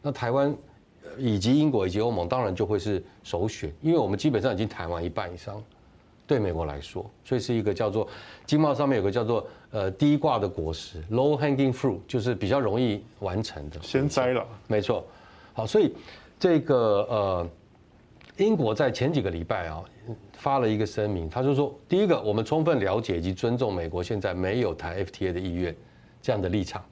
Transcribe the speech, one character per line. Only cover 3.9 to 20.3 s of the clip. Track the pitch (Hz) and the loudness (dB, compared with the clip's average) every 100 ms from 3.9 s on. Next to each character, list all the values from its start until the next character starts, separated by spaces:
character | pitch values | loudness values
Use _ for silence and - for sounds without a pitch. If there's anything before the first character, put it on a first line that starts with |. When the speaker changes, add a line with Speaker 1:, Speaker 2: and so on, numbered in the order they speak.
Speaker 1:
为 | 165 | 2
我 | 104 | 2
们 | 98 | 0
基 | 151 | 0
本 | 113 | 2
上 | 123 | 0
已 | 95 | 0
经 | 107 | -4
谈 | - 85 | -4 -6
完 | 85 | -4
一 | 85 | -4
半 | 92 92 | -6 -8
以 | 87 | -10
上， | - 104 113 - - - _ _ - | -12 -14 -16 -20 -20 -20 _ _ -2
对 | 139 | 0
美 | 101 | 2
国 | 80 78 | -2 -4
来 | 71 | -6
说， | - 92 - - | -10 -12 -12 -16
所 | - 127 | -4 -4
以 | |
是 | - | 0
一 | 117 | 0
个 | 104 | 0
叫 | 95 107 | 0 0
做 | 107 101 - - - - | 0 -4 -8 -18 -18 0
经 | 151 | 2
贸 | 156 | 4
上 | 135 139 | 2 2
面 | 123 | 2
有 | |
个 | 98 | 2
叫 | 113 | 0
做， | 113 113 - - - | 0 0 -2 -18 -8
呃， | 110 95 | -2 -2
低 | - 147 147 | 2 2 4
挂 | 151 117 | 2 0
的 | 98 | -2
果 | - 80 | -4 -6
实， | 78 - 78 82 | -6 -10 -14 -4
low | 117 139 143 | 0 2 2
hanging | 147 135 135 | 2 2 2
fruit， | 120 135 92 - | 2 -2 -2 -4
就 | 123 | -2
是 | 110 107 | -2 -2
比 | 98 | 2
较 | 139 | 2
容 | 113 110 | 2 2
易 | 123 104 - - | 0 -2 -8 -8
完 | 98 95 | -4 -4
成 | 110 - 73 | -6 -8 -12
的。 | 73 | -12
Speaker 2:
先 | - 135 143 | -2 0 2
摘 | - 127 | 2 2
了。 | 127 - - - | 0 -4 -12 -2
Speaker 1:
没 | 107 | 0
错。 | 101 107 - - - - - | 2 -2 -4 -20 -20 -20 -12
好， | - 113 | -8 2
所 | 220 | 4
以 | - - - - - - | 4 0 -18 -20 -20 0
这 | 185 160 | 4 4
个， | - 127 113 101 107 | 4 4 4 2 2
呃， | 113 98 90 85 - - - - - - - - - | 0 0 0 -4 -10 -20 -20 -20 -20 -20 -20 -20 0
英 | 202 208 | 2 4
国 | 113 110 | 2 2
在 | 139 | 0
前 | - 127 | 2 0
几 | 143 | 2
个 | 95 | -2
礼 | 85 | -4
拜 | 80 107 82 | -4 -4 -4
啊， | 78 87 - 120 110 - | -10 -12 -16 -14 -14 -16